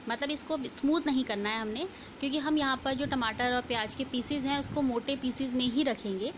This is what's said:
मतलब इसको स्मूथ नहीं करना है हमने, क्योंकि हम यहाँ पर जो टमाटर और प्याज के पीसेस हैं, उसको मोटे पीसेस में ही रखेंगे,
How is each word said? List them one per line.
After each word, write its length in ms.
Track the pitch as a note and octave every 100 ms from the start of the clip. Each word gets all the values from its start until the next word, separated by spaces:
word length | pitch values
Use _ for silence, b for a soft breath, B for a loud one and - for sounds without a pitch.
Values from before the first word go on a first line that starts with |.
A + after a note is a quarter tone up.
| -
मतलब 220 | A#3+ C#4+
इसको 280 | D4+ - D#4
स्मूथ 420 | B3 - C#4 D#4+ D4+
नहीं 180 | C4
करना 260 | B3+ G#3 G#3
है 100 | A3+
हमने, 280 | A3 A3 F#4+ B B -
क्योंकि 180 | C#4 D4
हम 200 | C#4+ D4+
यहाँ 180 | C4+ C4
पर 180 | C4+
जो 120 | C4 C#4+
टमाटर 460 | C4 A3+ A3 B3
और 100 | B3
प्याज 320 | B3 A#3 G#3+
के 100 | -
पीसेस 400 | C4 B3 - D4
हैं, 140 | C4+ C#4+
उसको 240 | C#4 D4+
मोटे 340 | C4+ A#3 B3+ C4+
पीसेस 360 | B3+ - C4+
में 140 | B3 B3
ही 160 | B3
रखेंगे, 500 | C4+ A3 G#3 F#3+ A#3+